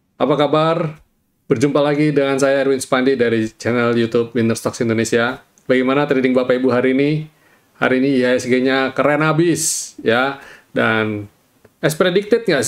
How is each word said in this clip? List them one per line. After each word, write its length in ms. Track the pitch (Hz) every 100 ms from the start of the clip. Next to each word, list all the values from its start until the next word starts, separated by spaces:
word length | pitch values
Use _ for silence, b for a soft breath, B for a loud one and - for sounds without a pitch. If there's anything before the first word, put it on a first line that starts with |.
| _ -
apa 160 | 131 147
kabar? 640 | 143 156 160 165 160 - _ _ _ _ -
Berjumpa 320 | 117 143 143
lagi 320 | 147 147 151
dengan 240 | 143 139 135
saya, 240 | 139 139
Erwin 160 | 135 131
Supandi, 400 | - 131 131 127
dari 320 | 120 113 110 -
channel 400 | 113 123 120 117
YouTube 400 | 113 120 117 120
Winner 160 | 113
Stocks 320 | 110 117 -
Indonesia. 560 | 117 113 110 117 120 135 _ _
Bagaimana 400 | - 127 127 135
trading 320 | 147 131 131 127
Bapak 240 | 127 127
Ibu 80 | 127
hari 240 | 123 131
ini? 320 | 131 143 151 156 _ b b b -
Hari 240 | 123 131
ini 160 | 139 127
I 160 | 123 127
H 80 |
S 0 | 120
G-nya 400 | 127 131 135 131
keren 320 | - 135 147
abis, 720 | 156 156 175 156 - - - -
ya. 320 | 120 120 135 139 B B B 127
Dan 480 | 117 110 107 104 101 _ _ _ _ _
as 160 | 156 156
predicted 480 | 185 185 202 233
nggak 160 | 226 143